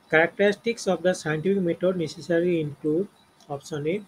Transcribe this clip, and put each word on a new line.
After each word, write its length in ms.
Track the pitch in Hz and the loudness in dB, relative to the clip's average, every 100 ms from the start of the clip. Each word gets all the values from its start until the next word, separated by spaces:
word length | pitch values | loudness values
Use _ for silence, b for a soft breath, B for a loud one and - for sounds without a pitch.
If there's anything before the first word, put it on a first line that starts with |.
| _ | _
Characteristics 760 | 160 170 - 202 202 233 233 196 | 2 2 2 2 2 -4 -4 -2
of 160 | 170 | 0
the 120 | 175 | 0
scientific 480 | 180 156 156 175 196 | 0 -2 -2 0 0
method 340 | 175 165 180 185 | 0 0 0 0
necessarily 640 | 156 170 143 170 180 165 | -4 -6 -2 0 2 0
include 480 | 147 139 156 160 202 _ _ _ - | -2 -4 -2 0 -2 _ _ _ -12
option 380 | 139 - 151 151 | -12 -8 -6 -4
A, 140 | 202 | -4